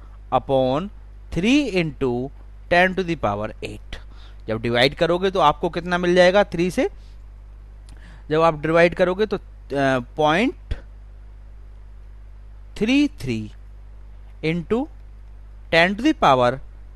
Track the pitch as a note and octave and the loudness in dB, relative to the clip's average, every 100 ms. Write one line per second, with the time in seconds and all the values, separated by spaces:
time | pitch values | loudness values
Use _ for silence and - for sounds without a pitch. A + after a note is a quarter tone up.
0 | - - - B2+ - C3+ B2+ C#3 G3 - | -18 -18 -2 -2 2 2 2 0 -4 -10
1 | - - - E3 G#3+ C#4+ C4+ F#3 D#3+ - | -18 -18 -8 0 4 4 2 0 -2 -2
2 | C3 B2 C3+ - - - - F3 F#3 F#3 | -2 -2 -6 -10 -20 -12 0 4 4 2
3 | E3+ E3 G#2+ G#2 G#2+ - G#2 G#2 - - | -2 -2 -2 -2 -6 -8 -12 -12 -14 -16
4 | - - - - - A2 A#2+ A#2+ C#3 - | -16 -18 -18 -12 -6 -4 0 4 2 2
5 | E3 F3 G3 F#3 D#3 - F3 E3+ F3+ F3+ | 0 2 0 2 2 2 -2 -4 -2 0
6 | F3 F3+ F3+ G3+ G3 E3 F3+ B3+ G4 - | 4 6 6 6 2 0 -2 0 -2 -4
7 | - - - - - - - - - - | -18 -18 -18 -18 -18 -18 -18 -18 -18 -18
8 | - - - D#3 E3 D3+ D#3 E3 F3 E3+ | -18 -14 -2 4 4 2 2 6 6 4
9 | F3+ F#3 G#3+ G3 - - - C#3 C3+ C3 | 0 2 -2 -4 -8 -16 -6 0 2 2
10 | B2 - D3+ E3+ B3+ - - - - - | -2 0 2 4 2 -2 -8 -8 -10 -18
11 | - - - - - - - - - - | -18 -18 -18 -18 -18 -18 -18 -18 -18 -18
12 | - - - - - - - - G#3+ C#4+ | -18 -18 -18 -18 -18 -18 -12 -2 2 4
13 | C#4+ - B2+ A2 G#2+ - - - - - | 2 -2 -4 -4 -6 -12 -18 -20 -20 -18
14 | - - - - D#3 E3+ D3+ A3+ D4+ - | -18 -18 -18 -6 -4 -2 0 -2 -2 -10
15 | - - - - - - - E3 F3+ G#3 | -20 -20 -18 -18 -18 -18 2 4 4 4
16 | D4 - E3+ B2+ B2 C3+ - - - | 2 4 6 6 4 2 -6 -16 -18